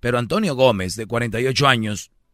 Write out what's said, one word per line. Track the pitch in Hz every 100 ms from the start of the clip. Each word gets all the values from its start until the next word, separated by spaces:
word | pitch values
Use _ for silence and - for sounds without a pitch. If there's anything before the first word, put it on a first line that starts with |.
Pero | 120 123
Antonio | 120 190 214
Gómez, | 131 131 104 92 101
de | 107
cuarenta | 117 120 110
y | 127
ocho | 131 139
años, | 123 110 104 - _ _